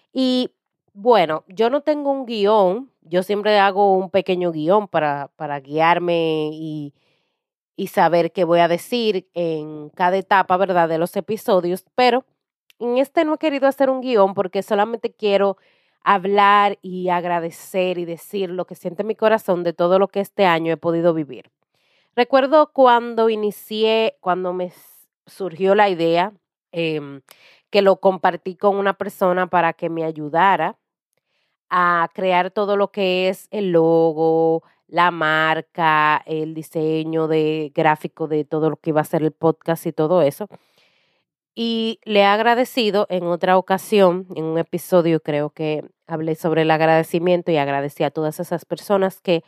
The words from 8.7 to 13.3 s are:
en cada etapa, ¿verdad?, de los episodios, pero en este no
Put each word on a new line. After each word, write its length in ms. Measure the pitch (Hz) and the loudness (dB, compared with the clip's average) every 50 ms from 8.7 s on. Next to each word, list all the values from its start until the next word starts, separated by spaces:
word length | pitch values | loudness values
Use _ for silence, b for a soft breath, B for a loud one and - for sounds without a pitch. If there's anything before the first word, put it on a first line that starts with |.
| 170 170 - - 247 240 226 214 185 185 - _ _ | 0 -2 -4 -6 -4 -2 -2 -2 -2 -4 -8 _ _
en 560 | 175 175 165 160 156 151 156 156 151 151 151 | -6 -4 -4 -4 -6 -8 -10 -12 -14 -14 -16
cada 260 | - - 185 180 185 | -4 -2 0 0 0
etapa, 400 | 196 185 - 202 190 180 - 185 | 0 0 2 2 2 2 2 0
¿verdad?, 320 | 180 196 190 185 175 170 160 | 0 0 2 2 2 2 2
de 80 | 165 | 0
los 180 | 160 170 175 - | -2 -2 -2 -4
episodios, 680 | 202 165 - 220 - - - 202 180 170 175 180 185 - _ _ | -8 -6 -6 -8 -6 -2 0 0 2 2 0 -4 -6 -8 _ _
pero 300 | - 247 247 233 262 - _ _ _ _ _ _ _ _ _ _ _ | 2 2 2 2 0 -2 _ _ _ _ _ _ _ _ _ _ _
en 180 | 220 240 240 | -6 -2 0
este 280 | 254 277 269 _ 339 320 | 0 -2 0 _ -2 -2
no 80 | 302 | 0